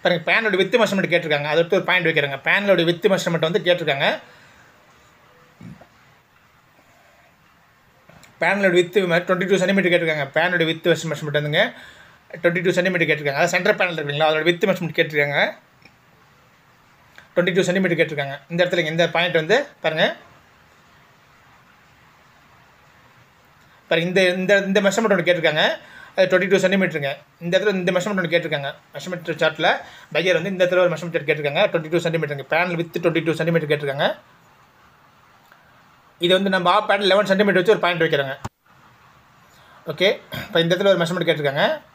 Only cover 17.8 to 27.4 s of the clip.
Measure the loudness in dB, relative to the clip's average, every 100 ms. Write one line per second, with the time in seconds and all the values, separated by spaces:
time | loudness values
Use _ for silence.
17.8 | 0 0 -2 -2 -6 -8 _ -2 0 0
18.8 | -2 0 0 0 0 -2 0 0 0 -6
19.8 | -4 0 -2 -4 -18 -20 _ _ _ _
20.8 | _ _ _ _ _ _ _ _ _ _
21.8 | _ _ _ _ _ _ _ _ _ _
22.8 | _ _ _ _ _ _ _ _ _ _
23.8 | _ -2 0 2 2 0 2 2 2 2
24.8 | 2 0 0 0 2 2 2 2 0 -2
25.8 | -12 -20 -12 0 2 2 2 2 2 0
26.8 | 0 -2 -6 -8 -14 _